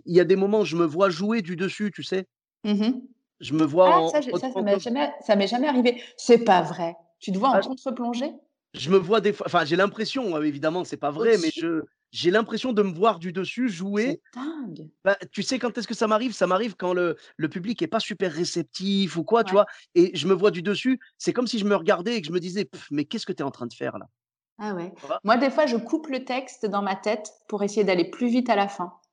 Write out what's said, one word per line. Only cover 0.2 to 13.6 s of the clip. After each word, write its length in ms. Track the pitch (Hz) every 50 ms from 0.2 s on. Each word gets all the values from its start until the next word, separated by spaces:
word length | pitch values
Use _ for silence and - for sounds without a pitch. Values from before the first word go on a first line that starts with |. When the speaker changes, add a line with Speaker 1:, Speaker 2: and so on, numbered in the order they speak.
Speaker 1:
a 40 | 175
des 120 | 160 190
moments, 280 | 190 190 202 214 220 202
je 120 | 147 156
me 80 | 170 170
vois 240 | 156 139 175 196 196
jouer 300 | 170 156 202 208 226 233
du 140 | 175 165 180
dessus, 340 | 160 190 180 - - 214 202
tu 100 | - -
sais. 240 | 139 - 185 190 185 - _ _ _ _ _ _ -
Speaker 2:
Mhm. 380 | 208 208 202 214 233 262 - - - _ _ _ _ _ _
Speaker 1:
Je 140 | - 120 143
me 100 | 160 160
vois 220 | 139 143 180 185
Speaker 2:
Ah, 120 | 185 - 160
Speaker 1:
en, 80 | 160 165
Speaker 2:
ça, 120 | - -
j'ai, 120 | - 247
Speaker 1:
en 40 | 175 170
Speaker 2:
ça, 100 | 262 262
ça 40 |
Speaker 1:
fantôme. 120 | - 190 214
Speaker 2:
m'est 160 | 202 202 196
jamais, 320 | - 240 233 285 294 - - -
ça 160 | - - 208
m'est 100 | 202 196 190
jamais 200 | 226 247 277 302
arrivé. 340 | 262 247 233 247 240 - - - _
C'est 280 | - - - 233 226 233
pas 180 | 220 190 175
vrai. 320 | 160 151 175 - 170 165 170 - _ _ _ _
Tu 120 | - 214
te 60 | 185 190
vois 120 | 226 269
en 40 | 240
Speaker 1:
Ah, 60 | 196
je 60 | 196 262
Speaker 2:
contre-plongée ? 640 | 262 - - 262 233 - 240 240 240 240 269 320 - - _ _ _ _ _ _ -
Speaker 1:
je 160 | - 123 147
me 60 | 190
vois 240 | 190 175 170 220 220
des 120 | 180 208
fois, 140 | 202 - -
enfin, 180 | 160 170 175 160
j'ai 120 | 139 170
l'impression, 600 | 180 196 208 - 214 220 - - 269 247 196 165
euh, 60 | 151
évidemment, 400 | 151 151 139 139 147 156 165 180 165
c'est 120 | - 151
pas 140 | - 151 147
vrai, 240 | 143 - 226 226 226 190
mais 80 | 160
Speaker 2:
Au-dessus ? 140 | 156 - 330
Speaker 1:
je, 200 | - - 165 - 147 - _ _ _ _
j'ai 200 | - 113 127 175
l'impression 400 | 185 220 233 - 226 214 - 262
de 100 | 233 208
me 100 | 196 190
voir 260 | 165 160 202 226 196 170
du 120 | 165 185
dessus 360 | 160 190 185 - - 233